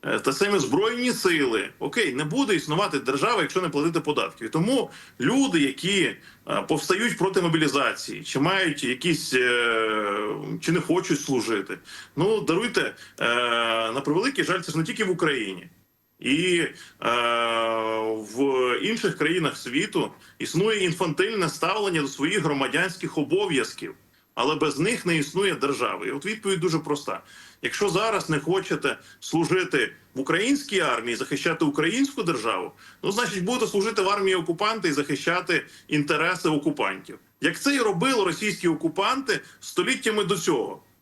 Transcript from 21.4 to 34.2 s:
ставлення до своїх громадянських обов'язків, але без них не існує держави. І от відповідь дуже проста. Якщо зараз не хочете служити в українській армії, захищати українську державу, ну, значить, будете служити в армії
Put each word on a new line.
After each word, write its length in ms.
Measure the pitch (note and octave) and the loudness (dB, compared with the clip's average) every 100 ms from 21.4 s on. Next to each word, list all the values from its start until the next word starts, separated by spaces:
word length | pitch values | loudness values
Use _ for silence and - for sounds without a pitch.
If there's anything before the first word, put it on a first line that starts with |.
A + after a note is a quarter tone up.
| E3 | -2
ставлення 540 | - E3 G#3 G3 E3+ | -2 -2 0 0 0
до 60 | C#3 | -2
своїх 320 | - D3 G#3 | -2 0 0
громадянських 760 | D3 C#3+ C3 C#3 F#3 F3 F3 - | 0 0 0 0 -2 -4 -6 -4
обов'язків, 760 | C#3 F3 G3+ C#3 A2+ - - - _ _ _ | 0 0 2 0 -2 -6 -12 -14 _ _ _
але 200 | - B2 | -2 0
без 240 | D#3 D#3 C#3 | 2 0 0
них 280 | F3+ A#3+ F3 | 0 0 0
не 100 | E3 | 0
існує 380 | C#3+ F3 G3+ | 0 0 0
держави. 540 | D3+ C3+ B2+ A#2 F#2 - | 0 -2 0 -2 -2 -6
І 20 | |
от 160 | C#3 F3+ | -6 -6
відповідь 340 | G#3+ G3 F#3+ | -4 -2 0
дуже 180 | E3+ D#3+ | 2 0
проста. 440 | D3 C#3+ - F#2 - - - - | -2 -4 -4 -8 -10 -20 -20 -8
Якщо 260 | A#2+ - G3+ | -6 0 0
зараз 420 | F3+ A3+ G3+ E3+ | 2 2 0 0
не 80 | D3+ | -2
хочете 600 | D3+ F#3+ - D3+ C#3+ A#2 - - | 0 0 0 -2 -2 -4 -10 -18
служити 720 | - D#3+ D#3+ F#3 F3 C#3+ A2 - _ | -4 0 2 2 2 0 0 -4 _
в 60 | - | -8
українській 600 | C#3 E3 A3+ C#4 - G3 | -2 0 2 0 0 0
армії, 360 | D#3 A#2+ A#2 A#2 | 2 0 -2 -4
захищати 480 | B2+ F3 F3 D#3+ | -4 -2 -2 2
українську 580 | D#3 C#3+ D#3+ A3+ C#4 - | 0 2 0 2 0 0
державу, 500 | F#3 C3+ A2 F#2+ F2+ - - - | -2 0 0 -2 -4 -10 -20 -6
ну, 100 | - | -2
значить, 320 | G3+ A#3+ G3 | 0 0 0
будете 220 | F3+ B3 A3 | -2 0 0
служити 360 | G#3 G#3 G#3+ | 0 0 2
в 60 | F#3+ | 2
армії 280 | G#3 | 2